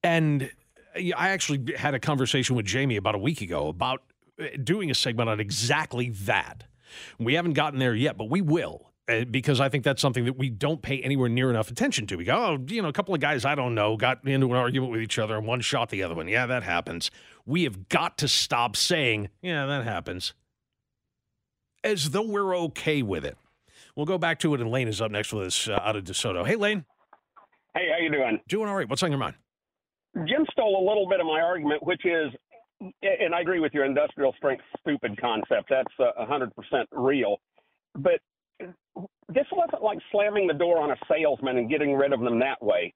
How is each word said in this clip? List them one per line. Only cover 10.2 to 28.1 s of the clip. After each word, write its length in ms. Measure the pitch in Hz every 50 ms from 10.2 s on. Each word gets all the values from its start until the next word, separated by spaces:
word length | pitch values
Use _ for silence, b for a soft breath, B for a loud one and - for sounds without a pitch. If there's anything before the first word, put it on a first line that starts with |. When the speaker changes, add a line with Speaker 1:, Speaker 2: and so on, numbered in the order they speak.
| 117
Speaker 1:
that 120 | 123 131
we 120 | 127 131 131
don't 320 | 117 98 147 143 165 156
pay 200 | - - 139 131
anywhere 280 | 123 131 143 135 127 120
near 200 | 117 123 131 131
enough 200 | 120 110 110 -
attention 360 | 123 - 240 285 - 135 110
to. 80 | 104 98
We 80 | 82 87
go, 120 | 101 135
"Oh, 220 | 214 247 196 156 135 127
you 140 | 135 214 226
know, 80 | 196 156
a 40 | 139
couple 200 | - - 190 185
of 80 | 147
guys 220 | 147 147 151 127 110
I 120 | 135 151
don't 200 | 143 127 123 117
know 220 | 107 104 107 113
got 280 | 107 127 123 131 - -
into 220 | 135 135 135 135 123
an 60 | 123
argument 340 | 127 123 123 127 135 127 127
with 100 | 117 113
each 180 | 113 110 - -
other 160 | 110 107 110
and 100 | 110 107
one 160 | 110 123 127
shot 280 | 110 - 143 127 117 -
the 140 | - 95 95
other 120 | 85 82
one. 120 | 82 80
Yeah, 180 | 87 107 120 127
that 180 | 120 127 123 104
happens." 480 | 95 87 85 85 - 82 85 - - B B B B B B B
We 180 | - 135 180 175
have 260 | 131 98 95 90 _
got 280 | - 147 160 170 - -
to 80 | 151
stop 480 | 135 - - - - 139 120 120 117 -
saying, 540 | - - - 175 160 139 120 110 104 104 101 _ _
"Yeah, 240 | - 180 170 147 139
that 180 | 135 143 139 117
happens," 500 | 113 104 85 82 - 90 92 - - - _ _ _ _ _ _ _ _ _ _ _ _ _ _ _ _ _ _ _ _ _ _ _ _ _ _ _ _ _ -
as 280 | 220 214 180 139 151
though 100 | 131 196
we're 340 | 220 226 202 202 202 190 180
okay 440 | 180 170 156 - - - 160 151 143
with 240 | 123 101 92 80 73
it. 120 | 71 - _ _ _ _ _ b b b b b b b
We'll 100 | 139 151
go 120 | 156 190
back 220 | 180 165 165 160 -
to 140 | - 160 147
it, 80 | 127
and 100 | 120 113
Lane 160 | 120 135 127
is 140 | 113 107 101
up 100 | 113 110
next 220 | 104 104 107 - -
with 140 | 107 95
us, 200 | 92 - - -
uh, 120 | 110 101 - 87
out 120 | 107 107
of 80 | 104 92
DeSoto. 440 | 87 92 - - 113 92 87 90
Hey, 80 | 113 208
Lane. 300 | 233 202 208 214 196 143 _ _ _ _ _ - _ _ _ _ - - _ _ _ _ _ _
Speaker 2:
Hey, 140 | 160 180 165
how 120 | 151 170 165
you 80 | 160